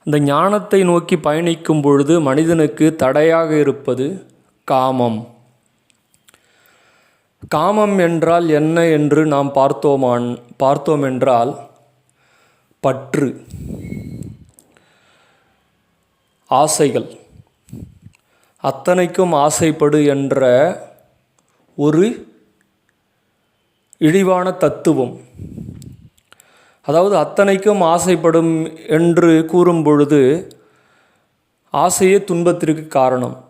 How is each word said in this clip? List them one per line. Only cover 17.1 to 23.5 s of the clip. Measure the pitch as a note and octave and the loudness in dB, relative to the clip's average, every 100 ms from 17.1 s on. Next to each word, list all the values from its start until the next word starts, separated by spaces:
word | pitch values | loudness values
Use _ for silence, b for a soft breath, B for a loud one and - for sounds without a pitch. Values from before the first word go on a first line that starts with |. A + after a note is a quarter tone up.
| - _ - _ _ _ - - - - _ _ _ _ _ | -16 _ -20 _ _ _ -20 -20 -20 -20 _ _ _ _ _
அத்தனைக்கும் | C#3 - - F3+ F3 - F3+ | -8 -4 -2 0 0 -2 0
ஆசைப்படு | D3+ D3 D3 E3 D3+ D3 D3+ C#3+ | 2 0 0 -2 0 2 2 2
என்ற | C#3 C3+ C3+ B2+ B2 E3 G#3 - _ _ _ _ _ _ _ _ - | 0 -2 0 2 2 0 -2 -16 _ _ _ _ _ _ _ _ -2
ஒரு | D3 D#3 G#3+ A#3+ - _ _ _ _ _ _ _ _ _ _ _ _ | 0 2 0 -2 -16 _ _ _ _ _ _ _ _ _ _ _ _